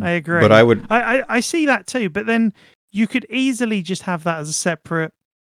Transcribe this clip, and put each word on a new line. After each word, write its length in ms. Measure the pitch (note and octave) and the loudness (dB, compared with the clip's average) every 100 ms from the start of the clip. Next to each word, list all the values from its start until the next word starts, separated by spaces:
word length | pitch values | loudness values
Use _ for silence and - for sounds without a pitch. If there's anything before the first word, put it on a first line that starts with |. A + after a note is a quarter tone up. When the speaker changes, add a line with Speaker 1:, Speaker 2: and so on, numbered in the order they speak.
Speaker 1:
I 80 | F3 | -4
agree. 320 | E3+ D#3+ E3+ | -2 0 2
Speaker 2:
But 100 | - | 6
I 100 | A2 | 8
would 220 | A#2 A2 - | 6 4 0
Speaker 1:
I, 300 | A3+ A3+ C4 | -2 0 -2
I, 40 | - A#3 | 0 -2
I 40 | |
see 240 | - E4+ | -2 0
that 220 | D4 A3+ - | 0 0 -2
too, 240 | C4 F#3+ | -4 -4
but 160 | G3 A3 | -4 -2
then 260 | A3+ A3+ - _ _ _ | 0 0 -2 _ _ _
you 160 | G3+ A3+ | -2 -2
could 180 | B3+ - | -2 -4
easily 500 | B3 C4+ A#3 A#3 G#3 | -2 -2 0 -2 -2
just 220 | E3 F#3 | -4 -6
have 200 | F#3+ F3 | -4 -4
that 140 | E3+ D#3+ | -4 -4
as 100 | D3+ | -6
a 40 | |
separate 600 | - F3+ D#3+ - E3 D#3 - _ _ | -4 -4 -4 -4 -4 -4 -8 _ _